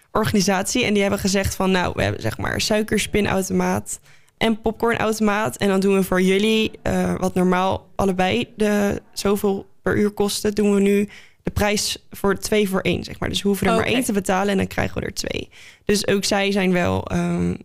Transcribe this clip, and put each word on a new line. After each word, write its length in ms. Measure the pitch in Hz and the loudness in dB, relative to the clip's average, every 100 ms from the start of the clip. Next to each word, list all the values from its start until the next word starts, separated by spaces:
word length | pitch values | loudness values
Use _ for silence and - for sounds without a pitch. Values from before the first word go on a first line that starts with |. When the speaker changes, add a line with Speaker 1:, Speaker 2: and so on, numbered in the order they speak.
| _ | _
Speaker 1:
organisatie. 720 | 214 220 214 180 190 202 247 | -2 0 2 2 0 0 0
En 80 | 240 | 2
die 100 | 208 | 2
hebben 180 | 196 202 | 2 0
gezegd 340 | 196 196 190 | 0 0 0
van, 160 | - 190 | -2 0
"Nou, 220 | 185 175 - | 2 0 -2
we 60 | |
hebben, 180 | 98 104 | -2 -2
zeg 160 | 110 - | -4 -4
maar, 160 | 101 | -4
een 60 | 58 | -2
suikerspinautomaat 1400 | - 214 214 214 - 208 202 190 190 185 180 196 208 - - - _ - | 0 0 0 -2 0 0 0 0 0 0 0 -2 -4 -12 -14 -20 _ -2
en 220 | 226 220 | -2 0
popcornautomaat. 960 | 226 220 233 226 214 214 214 202 226 - | -2 0 0 0 0 2 2 2 -2 -2
En 120 | 202 | 0
dan 120 | 190 | 2
doen 140 | 196 | 2
we 80 | 196 | 2
voor 200 | 190 185 | 2 2
jullie, 480 | 185 196 214 220 220 - | 4 4 4 2 0 -2
eh, 320 | - 185 180 175 | -2 0 0 -2
wat 180 | 185 | -2
normaal 560 | 185 185 180 190 196 - - | 0 2 2 0 -4 -8 -4
allebei 560 | 196 185 185 220 240 - | -2 0 0 0 -2 -2
de 460 | 208 208 202 - - | 0 2 0 -2 -8
zoveel 540 | - 196 202 208 196 - - | -4 -2 0 0 -2 -6 -8
per 140 | - 196 | -2 0
uur 140 | 208 | 0
kosten, 440 | 208 202 - 214 | 0 -2 0 -4
doen 200 | 208 202 | 0 2
we 60 | 202 | 4
nu 280 | 196 202 208 - - _ | 4 2 0 -6 -20 _
de 80 | - | -8
prijs 560 | - 208 208 - - - | -2 0 0 -2 -6 -12
voor 280 | - 202 196 | -4 -2 0
twee 300 | - 214 208 | 0 0 2
voor 120 | 185 | 0
één, 240 | - 175 | 0 -2
zeg 140 | - - | -4 -8
maar. 100 | - | -4
Dus 140 | - | -2
we 60 | 202 | -2
hoeven 180 | 196 196 | 0 2
er 60 | |
maar 100 | - | 2
Speaker 2:
Oké. 80 | - | 2
Speaker 1:
één 100 | 247 | 0
te 80 | 247 | 0
betalen 360 | 202 190 185 202 | -2 0 0 0
en 60 | 196 | 0
dan 100 | 185 | -2
krijgen 340 | - 185 - | -2 -4 -4
we 60 | - | -8
er 80 | |
twee." 340 | - - - - - - - | -8 -6 -6 -10 -16 -20 -12
Dus 220 | - 202 - | -2 0 2
ook 180 | 196 | 0
zij 280 | 190 202 196 | 0 0 0
zijn 200 | 202 185 | 2 2
wel, 340 | 180 180 190 - | 2 2 0 -2
ehm, 480 | 175 175 175 175 - | -4 -2 -2 -2 -4